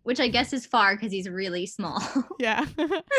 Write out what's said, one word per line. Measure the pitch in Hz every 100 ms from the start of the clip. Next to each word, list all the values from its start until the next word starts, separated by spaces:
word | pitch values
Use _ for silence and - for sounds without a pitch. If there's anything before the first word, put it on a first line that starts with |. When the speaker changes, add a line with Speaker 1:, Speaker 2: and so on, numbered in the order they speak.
Speaker 1:
which | - 254
I | 247
guess | 240 269
is | 269 -
far | 240 196 208
'cause | 220
he's | 190 185
really | 180 190 180 190
small. | - 175 135
<laughs> | 180 277 247 370
Speaker 2:
Yeah. | 233 220 285
<laughs> | - 311 349 -